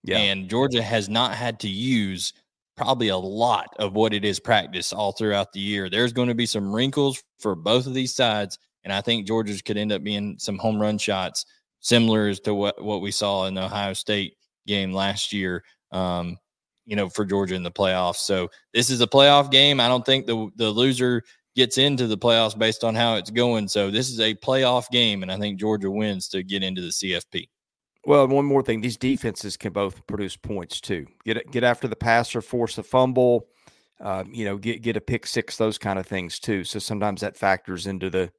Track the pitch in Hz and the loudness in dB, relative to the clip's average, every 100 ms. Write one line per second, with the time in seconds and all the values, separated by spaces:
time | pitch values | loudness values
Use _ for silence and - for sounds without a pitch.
0 | 90 95 101 98 92 113 135 123 107 113 | 0 2 2 0 -2 0 2 0 0 -2
1 | 101 110 123 107 120 113 104 98 127 120 | 0 -2 -2 -2 -6 -6 -8 -4 0 0
2 | 98 92 - _ _ _ _ - 131 127 | 0 -4 -8 _ _ _ _ -6 -2 0
3 | 110 95 95 104 117 107 - - 104 101 | 0 0 -4 0 2 2 -2 -6 -2 2
4 | 110 107 104 92 - 110 87 90 - 101 | 2 2 -2 -2 2 2 2 -6 -6 -2
5 | 101 - 110 101 98 98 98 101 95 101 | -4 0 0 0 -2 -6 -4 -4 -2 0
6 | 120 120 123 117 117 110 98 107 135 139 | 2 2 0 0 0 -2 -2 0 0 2
7 | 139 127 _ _ 107 87 82 123 127 131 | 0 -2 _ _ -4 -2 2 2 2 -4
8 | 131 - 120 107 101 - _ _ 95 98 | -4 0 2 2 -4 -8 _ _ -6 -4
9 | 120 117 98 113 104 98 - 104 107 101 | 0 -2 0 -2 -2 -6 -4 -2 -2 -2
10 | 101 104 104 - - 95 113 107 107 107 | -2 -4 -6 -8 -8 -2 -2 0 0 0
11 | - 95 92 - - _ _ _ - 120 | -2 -2 -2 -6 -10 _ _ _ 2 4
12 | 113 110 104 98 - 101 101 - 104 101 | 6 4 2 0 -2 0 -2 -2 -6 -4
13 | 101 - 104 98 95 95 95 101 101 92 | -4 -2 -2 0 -2 -4 -4 -4 -4 -6
14 | - 104 98 _ _ _ - 101 95 95 | -2 -2 -4 _ _ _ -4 -2 -2 -2
15 | 98 98 - 104 95 87 _ _ _ 92 | -2 -2 -4 -4 -4 -6 _ _ _ -4
16 | 92 87 87 90 _ _ _ _ - 104 | -2 -2 -6 -10 _ _ _ _ -8 -4
17 | 95 - 101 101 95 92 87 - 98 92 | -4 -4 -2 0 0 -4 -6 -2 0 2
18 | 90 87 - 95 87 _ _ 113 120 127 | 0 -2 -2 -2 -2 _ _ 0 0 2
19 | 117 139 143 143 139 135 143 139 120 127 | 4 8 8 8 6 6 6 4 4 2
20 | 117 135 117 113 107 110 110 107 131 123 | 2 0 2 -2 -4 -2 0 4 2 4
21 | 127 120 - _ _ 127 123 - 139 135 | 2 0 -4 _ _ 0 2 4 2 2
22 | 120 104 120 113 110 107 113 110 117 110 | 0 2 4 4 4 2 0 2 -2 2
23 | 117 110 90 113 120 113 101 104 98 107 | 2 0 -2 0 2 2 0 0 0 0
24 | 131 117 110 107 - 131 131 123 - 123 | -2 0 0 0 0 2 4 2 2 2
25 | 113 101 92 95 104 98 107 107 98 101 | 2 0 -4 -4 -4 -2 -2 0 -2 -2
26 | 107 95 - 95 92 98 95 92 87 - | -2 -4 -6 -6 -4 -4 -4 -6 -6 -6
27 | 95 85 - 87 80 _ _ _ _ _ | -4 -4 -6 -10 -10 _ _ _ _ _
28 | - 143 135 139 143 139 127 113 120 110 | 4 4 6 4 4 2 2 -2 -2 -2
29 | 127 135 117 95 101 - 104 90 98 - | -2 0 -2 -6 -10 -8 -6 -4 -4 -6
30 | - 104 98 - - 101 87 - - 87 | -10 -8 -8 -8 -8 -8 -8 -12 -6 -6
31 | 67 _ 110 113 - 131 123 117 120 107 | -6 _ -4 -4 -2 0 0 0 -4 -4
32 | 117 117 120 120 - 123 113 - - 127 | 2 2 2 -6 -4 -4 -4 -6 0 2
33 | 127 127 123 120 - _ _ _ _ _ | 4 4 4 4 0 _ _ _ _ _
34 | 101 95 95 117 104 101 104 113 117 151 | -8 -6 -6 -6 -4 -4 -4 -4 -2 -4
35 | - 120 - 120 - - 110 104 101 95 | -2 -4 -2 -4 -4 -2 -2 -2 -4 -4
36 | 92 98 87 - - 101 85 104 - 104 | -4 -6 -6 -8 -4 -4 -4 -8 -6 -2
37 | 104 98 104 - 98 95 - 90 92 95 | -2 -2 -8 -2 0 0 -2 -8 -6 -6
38 | 92 92 90 | -2 -2 -2